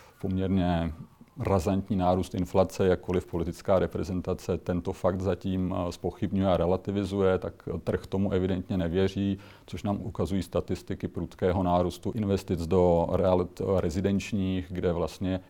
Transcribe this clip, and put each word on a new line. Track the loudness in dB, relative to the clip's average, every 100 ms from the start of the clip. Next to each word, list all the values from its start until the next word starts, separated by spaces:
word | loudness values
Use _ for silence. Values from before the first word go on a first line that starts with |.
| -20 -10
poměrně | -4 -2 0 2 2 2 -2 -6 -14 -20 -16 -4
razantní | 2 2 2 0 0 2
nárůst | 4 2 0 -2
inflace, | 0 2 2 2 2
jakkoliv | 2 2 -2 0
politická | -4 -4 -4 2 2
reprezentace | 2 -2 -4 -4 -4 -4 -2 -4
tento | -2 -4 -4
fakt | -2 -2 0
zatím, | -2 -2 -2 -2 -2 -2
eh, | -4
zpochybňuje | -4 -6 -4 -2 0 2
a | 4
relativizuje, | 4 0 0 -2 0 2 2 2
tak | -2 -10 -8 -6
trh | -4 -4 -2
tomu | -2 0
evidentně | 0 0 -2 -2 -2
nevěří, | 0 0 0 0 -2 -4 -8 -20 -14
což | -6
nám | -4 -4
ukazují | -6 -4 -2 -2
statistiky | -2 -4 -2 -6 -6 -8 -8
prudkého | -6 -8 -2 0 2
nárůstu | 2 2 2 -2 -6 -4
investic | 0 0 0 -2 2
do | 4 6 4 2
realit, | 2 4 2 0 -4
eh, | 0 0
rezidenčních, | 0 0 0 0 -2 -2 -2 -2 -4
kde | -2 -2
vlastně | 0 -2 -4 -4 -4